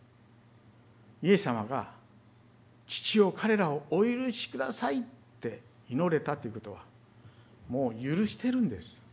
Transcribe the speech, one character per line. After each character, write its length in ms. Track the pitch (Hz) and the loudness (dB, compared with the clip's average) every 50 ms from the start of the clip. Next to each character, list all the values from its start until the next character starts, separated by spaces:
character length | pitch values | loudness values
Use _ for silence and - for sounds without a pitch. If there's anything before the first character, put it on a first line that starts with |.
| - - - - - - - - - - - - - - - - - - - - - - - - | -20 -20 -20 -20 -20 -20 -20 -20 -20 -20 -20 -20 -20 -20 -20 -20 -20 -20 -20 -20 -20 -20 -12 -2
イ 100 | - 175 | 4 4
エ 60 | 202 - | 4 4
ス 60 | - | 4
様 200 | 139 120 113 104 | 0 -2 -2 -2
が、 280 | 110 135 123 101 - - - - - - - - - - - - - - - - - - - - | -2 -4 -4 -4 -6 -12 -20 -20 -20 -20 -20 -20 -20 -20 -20 -20 -20 -20 -20 -20 -20 -20 -20 -8
「父 340 | - - - - - - 214 | -4 -4 0 0 2 6 6
よ、 120 | 202 185 | 6 4
彼 240 | 160 - - 220 220 | 4 0 2 2 2
ら 140 | 208 190 156 | 4 2 2
を 140 | 143 151 147 - | 0 -2 -2 0
お 140 | 151 180 214 | 2 4 4
許 260 | 240 240 247 262 254 | 4 2 0 -2 -2
し 180 | 220 - - - | -2 -4 -6 -6
く 80 | - 247 | -4 -4
だ 160 | 262 262 220 | -4 -4 -2
さ 180 | - 240 277 | -2 -2 -2
い」 80 | 277 262 | -2 -2
っ 40 | 233 - - - - - - - | -4 -6 -12 -20 -20 -20 -18 -10
て 220 | - 117 104 - - - - - - - | -8 -8 -8 -8 -16 -20 -20 -20 -12 -6
祈 220 | 123 139 175 180 | -2 0 2 2
れ 100 | 160 143 | 2 2
た 160 | - 147 143 | 0 -2 -4
と 120 | - - 113 | -4 -6 -8
い 20 | |
う 40 | 107 | -8
こ 60 | 113 | -8
と 140 | - 104 95 | -10 -12 -14
は、 100 | - - - - - - - - - - - - - - - - - - - | -14 -16 -20 -20 -20 -20 -20 -20 -20 -20 -20 -20 -20 -20 -20 -20 -20 -10 -6
も 200 | 123 135 135 120 | -2 0 0 -2
う 40 | 110 | -2
許 320 | 110 123 139 156 185 220 | -4 -4 -2 0 0 0
し 100 | 208 - | 0 -2
て 160 | - - 254 | -2 -2 0
る 100 | 247 254 | 2 2
ん 60 | 233 156 | 2 0
で 140 | 104 87 | 0 -4
す。 200 | - - - - - - | -10 -16 -20 -20 -20 -20